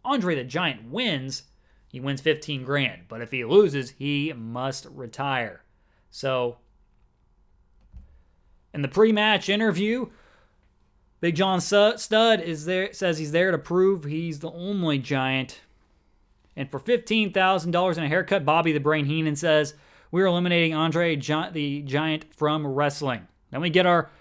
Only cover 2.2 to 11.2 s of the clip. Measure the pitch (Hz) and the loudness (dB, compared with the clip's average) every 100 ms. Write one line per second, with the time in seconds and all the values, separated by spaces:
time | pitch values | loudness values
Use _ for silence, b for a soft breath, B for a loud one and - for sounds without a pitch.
2.2 | 160 151 151 139 127 143 131 - - 113 | 0 0 -2 -8 -2 -2 -2 -4 -14 -12
3.2 | 117 131 117 180 202 143 123 - 139 143 | -8 -6 2 6 6 2 -6 -6 -4 -2
4.2 | 147 131 113 120 135 131 - 139 120 117 | -4 -6 -10 -6 -6 -6 -12 -14 -12 -8
5.2 | 139 135 113 90 _ _ _ _ _ - | -4 -2 -4 -8 _ _ _ _ _ -8
6.2 | 139 131 123 120 _ _ _ _ _ _ | -2 0 -2 -6 _ _ _ _ _ _
7.2 | _ _ _ _ _ _ _ - - - | _ _ _ _ _ _ _ -20 -20 -20
8.2 | _ _ _ _ _ 147 139 185 220 208 | _ _ _ _ _ -6 -4 2 2 4
9.2 | 214 202 - 208 220 170 208 240 240 b | 2 2 0 0 0 0 0 -2 -4 b
10.2 | b b b b b _ _ _ _ _ | b b b b b _ _ _ _ _